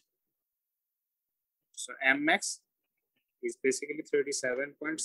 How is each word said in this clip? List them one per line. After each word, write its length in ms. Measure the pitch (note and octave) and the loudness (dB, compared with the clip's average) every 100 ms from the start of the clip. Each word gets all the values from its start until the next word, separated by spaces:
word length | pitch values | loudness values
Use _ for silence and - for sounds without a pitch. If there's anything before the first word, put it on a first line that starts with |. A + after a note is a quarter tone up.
| _ _ _ _ _ _ _ _ _ _ _ _ _ _ _ _ _ - | _ _ _ _ _ _ _ _ _ _ _ _ _ _ _ _ _ -14
So 80 | - B2 C3+ C#3+ | -14 -2 2 4
M 20 | D3 | 4
max 120 | F#3+ - - _ _ _ _ _ _ _ _ A#2+ | 2 0 -8 _ _ _ _ _ _ _ _ -6
is 60 | - C3+ | 0 0
basically 380 | C3 C#3+ D3+ D#3 | 0 -2 -8 0
thirty-seven 560 | D3 C#3 C#3 B2+ B2 C#3+ - | 0 2 -2 -2 -2 -4 -6
point 200 | D3+ D#3 | -6 -4